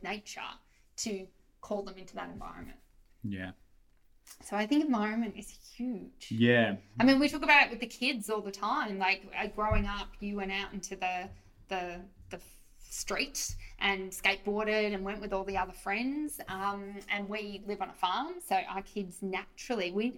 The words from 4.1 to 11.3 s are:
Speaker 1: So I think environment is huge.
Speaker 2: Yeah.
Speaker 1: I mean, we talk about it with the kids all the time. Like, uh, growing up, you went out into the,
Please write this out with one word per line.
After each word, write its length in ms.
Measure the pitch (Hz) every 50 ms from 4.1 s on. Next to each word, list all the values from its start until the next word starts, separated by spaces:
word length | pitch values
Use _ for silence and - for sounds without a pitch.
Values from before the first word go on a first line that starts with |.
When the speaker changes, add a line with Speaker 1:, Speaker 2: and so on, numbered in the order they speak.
| - - _ - - -
Speaker 1:
So 160 | - - - 208
I 80 | 214
think 180 | - 294 302 311
environment 520 | 294 247 208 208 214 220 233 233 202 - 202
is 120 | 202 - - - - - - -
huge. 500 | 240 254 233 180 - - - - - -
Speaker 2:
Yeah. 440 | 113 113 117 120 120 120 113 107 101 98 - - - -
Speaker 1:
I 60 | -
mean, 120 | 262 269 269
we 120 | 294 285
talk 140 | 294 294 311
about 200 | 311 294 285 254
it 60 | -
with 100 | 240 208
the 80 | 240 226
kids 420 | - - 247 269 294 220 202 214
all 120 | 220 214
the 100 | 196 202
time. 480 | 196 - 202 214 240 - 254 214 196 190
Like, 240 | 190 190 196 196 196 185 - 170
uh, 80 | 214 208
growing 380 | - 208 208 214 214 214 208
up, 240 | 196 202 202 190 - - -
you 160 | 202 202 202
went 160 | 202 196 190
out 220 | 190 196 196 - -
into 240 | 196 - - 190 190
the, 320 | 185 185 185 180 185 190